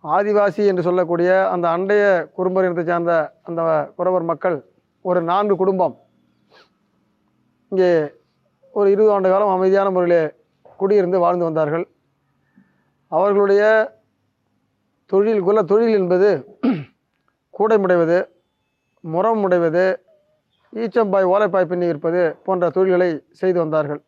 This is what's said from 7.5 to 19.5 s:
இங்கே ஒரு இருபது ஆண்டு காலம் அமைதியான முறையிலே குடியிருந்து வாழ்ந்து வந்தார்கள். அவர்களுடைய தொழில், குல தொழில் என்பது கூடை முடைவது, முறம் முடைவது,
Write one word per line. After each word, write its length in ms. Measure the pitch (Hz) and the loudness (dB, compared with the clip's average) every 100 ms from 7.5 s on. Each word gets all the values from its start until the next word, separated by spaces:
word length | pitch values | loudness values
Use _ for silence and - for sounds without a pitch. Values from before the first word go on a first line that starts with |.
| _ _ | _ _
இங்கே 440 | 190 180 170 147 - _ _ _ _ _ | 0 2 2 -2 -10 _ _ _ _ _
ஒரு 180 | - 196 | -2 0
இருபது 220 | 202 214 | 4 2
ஆண்டு 180 | 202 185 | 2 2
காலம் 180 | 190 208 | 2 0
அமைதியான 420 | 185 190 196 196 | 0 2 2 0
முறையிலே 420 | 185 175 170 156 - _ _ - _ | 0 2 2 0 -6 _ _ -20 _
குடியிருந்து 380 | 196 208 175 185 | 0 2 2 0
வாழ்ந்து 260 | 175 180 | 0 0
வந்தார்கள். 440 | 170 156 151 165 180 _ _ _ _ _ _ _ _ _ _ _ _ | -2 -2 -2 -4 -8 _ _ _ _ _ _ _ _ _ _ _ _
அவர்களுடைய 840 | 160 196 202 202 196 214 220 220 _ _ _ _ _ _ _ _ _ _ _ _ | -2 0 2 2 2 4 2 0 _ _ _ _ _ _ _ _ _ _ _ _
தொழில், 340 | 190 208 220 | 0 2 0
குல 220 | 180 214 | 0 0
தொழில் 320 | 165 202 233 | 2 2 2
என்பது 640 | 214 180 180 202 160 - - 254 185 131 _ _ _ _ _ _ | 2 2 2 2 0 -4 -6 -4 -4 -8 _ _ _ _ _ _
கூடை 280 | - 214 220 | -4 0 0
முடைவது, 500 | 190 180 165 175 - _ _ _ _ _ _ _ | 2 2 2 0 -2 _ _ _ _ _ _ _
முறம் 380 | 165 160 214 226 | -8 -2 0 0
முடைவது, 640 | 196 | 0